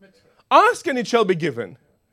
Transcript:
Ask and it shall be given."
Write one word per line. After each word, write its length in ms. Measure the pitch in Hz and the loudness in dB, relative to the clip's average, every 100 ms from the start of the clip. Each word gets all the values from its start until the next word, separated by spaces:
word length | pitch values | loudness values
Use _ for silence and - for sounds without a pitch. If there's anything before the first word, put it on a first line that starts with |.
| _ _ _ _ _ | _ _ _ _ _
Ask 360 | 294 427 427 330 | 4 4 0 -4
and 120 | 254 | -6
it 80 | 202 | -2
shall 180 | 233 | 0
be 100 | 196 | 0
given." 440 | 175 160 120 95 - _ _ _ | -2 -4 -6 -12 -16 _ _ _